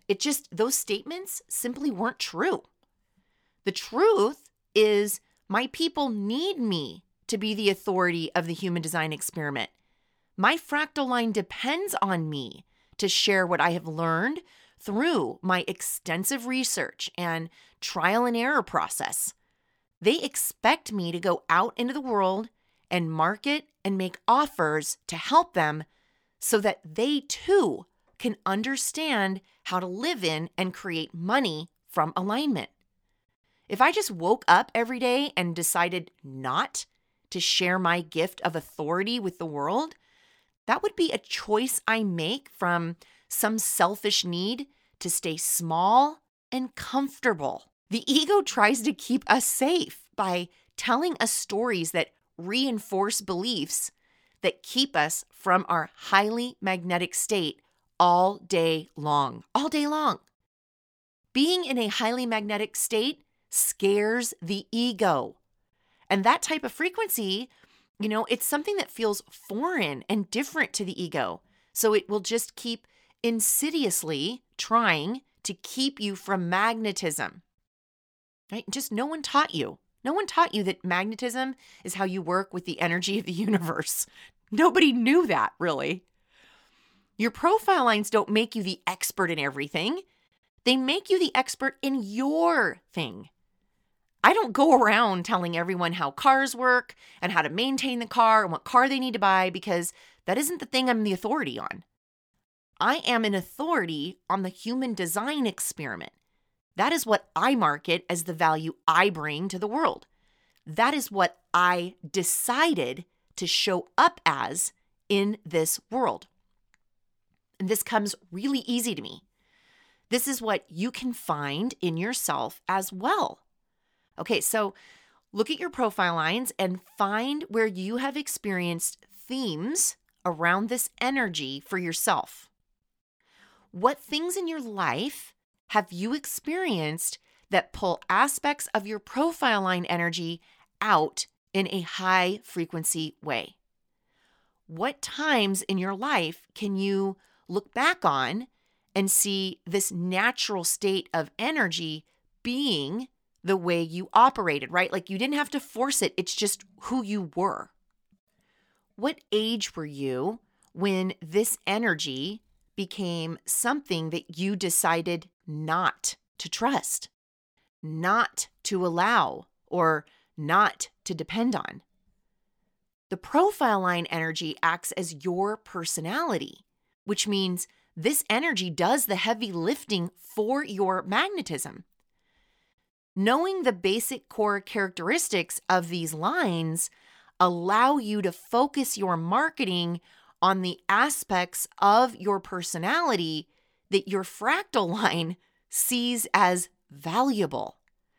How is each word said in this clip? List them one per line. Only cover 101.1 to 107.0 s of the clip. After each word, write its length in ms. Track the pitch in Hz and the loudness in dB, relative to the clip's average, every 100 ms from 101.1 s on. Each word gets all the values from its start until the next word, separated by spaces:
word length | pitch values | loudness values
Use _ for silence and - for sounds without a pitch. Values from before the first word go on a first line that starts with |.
authority 480 | 185 214 294 156 117 | -2 -2 -2 -2 -6
on. 240 | - - - _ _ _ _ _ _ _ _ - | -8 -10 -16 _ _ _ _ _ _ _ _ -2
I 160 | 208 294 - | 0 0 0
am 180 | 233 | 0
an 120 | 220 196 | 2 0
authority 800 | 180 - 311 320 175 156 151 - - | -2 -6 -2 0 0 -4 -6 -8 -4
on 140 | 196 | -4
the 60 | 185 | -4
human 460 | 185 220 247 262 | -6 -6 -4 -2
design 520 | 208 175 170 240 302 240 | -2 -2 -2 -2 0 -2
experiment. 640 | 185 - - 143 92 65 - _ _ _ _ _ | -2 -6 -6 -8 -8 -12 -18 _ _ _ _ _
That 180 | - 226 | 0 2
is 140 | 330 | 2